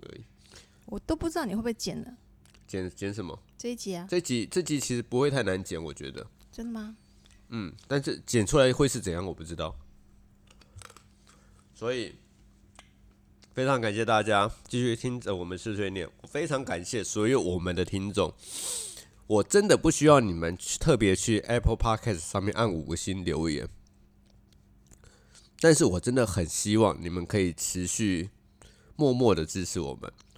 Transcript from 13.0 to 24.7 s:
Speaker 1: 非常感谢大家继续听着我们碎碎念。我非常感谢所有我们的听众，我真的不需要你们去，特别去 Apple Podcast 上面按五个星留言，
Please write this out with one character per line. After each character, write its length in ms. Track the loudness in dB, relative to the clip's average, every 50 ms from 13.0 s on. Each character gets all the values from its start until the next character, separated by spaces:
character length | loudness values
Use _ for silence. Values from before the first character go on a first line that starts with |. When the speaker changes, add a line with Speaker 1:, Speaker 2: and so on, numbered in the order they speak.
| _ -20 _ _ _ _ _ _ -20 -12 -6
Speaker 1:
非 100 | -2 0
常 140 | 0 2 2
感 140 | 2 0 0
谢 100 | 0 2
大 200 | 4 4 4 4
家 260 | 4 4 4 4 2 0 -8 -14 -6
继 120 | -2 0
续 160 | 0 0 0
听 260 | -2 -4 -6 -6 -6
着 140 | -6 -6 -4
我 80 | -4 -4
们 120 | -6 -8
碎 200 | -8 -6 -6 -4
碎 160 | -2 -2 -4
念。 180 | -4 -4 -8 -8 -10 _
我 60 | -18 -10
非 200 | -6 -4 -4 -2
常 180 | -2 -4 -4
感 180 | -4 -6 -6 -6
谢 200 | -4 -4 -4 -4
所 240 | -4 -2 0 2 4
有 120 | 4 2
我 200 | 2 2 -2 -2
们 160 | -2 -2 0
的 100 | 0 -2
听 260 | -2 -2 -4 -4 -4
众， 220 | 0 0 0 0 -2 -8 -16 -14 -12 -10 -8 -8 -8 -8 -10 -12 -14 -16 -20 -20 -20 -16 -4 0
我 160 | 2 2 2
真 240 | 4 4 4 6 6
的 100 | 6 6
不 140 | 6 2
需 140 | 2 4 8
要 140 | 8 8 8
你 140 | 8 4 0
们 240 | 0 -2 -2 -4 -4
去， 220 | -6 -8 -6 -2
特 180 | 2 4 4 6
别 180 | 6 4 4
去 220 | 4 2 0 0 0
Apple 360 | 0 0 -2 2 2 2 2 2
Podcast 400 | 2 0 0 0 0 -2 -4 -4
上 260 | -4 -4 -4 -2 -2
面 80 | -2 0
按 160 | 0 0 0
五 120 | 0 -2 -4
个 100 | -4 -6
星 280 | -6 -4 -4 -6 -4 -2
留 260 | -2 -2 0 0 -2
言， 180 | -2 -2 -6 -8 -12 -16 -20 _ _ _ _ _ _ _ _ _ _ -20 _ _ _ _ _ _